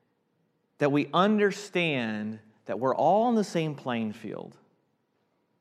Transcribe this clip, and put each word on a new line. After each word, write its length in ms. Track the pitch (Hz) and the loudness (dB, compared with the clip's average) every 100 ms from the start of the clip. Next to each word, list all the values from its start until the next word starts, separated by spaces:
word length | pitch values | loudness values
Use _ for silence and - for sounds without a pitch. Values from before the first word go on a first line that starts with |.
| _ _ _ _ _ _ _ - | _ _ _ _ _ _ _ -2
that 120 | 143 | 2
we 180 | 143 139 | 2 2
understand 1300 | 165 202 214 202 190 - 180 170 135 113 107 107 110 - _ - | 2 2 4 2 -2 -6 -2 0 -2 -2 -4 -6 -10 -16 _ -10
that 140 | 104 | -4
we're 160 | 131 - | 0 2
all 280 | 147 202 | 4 4
on 120 | 247 226 | 4 2
the 80 | |
same 320 | 185 175 156 139 | 0 -2 -2 -4
playing 380 | 131 117 110 | -4 -2 -4
field. 440 | 104 104 87 87 - _ _ _ _ _ _ _ _ _ _ | -6 -10 -10 -12 -18 _ _ _ _ _ _ _ _ _ _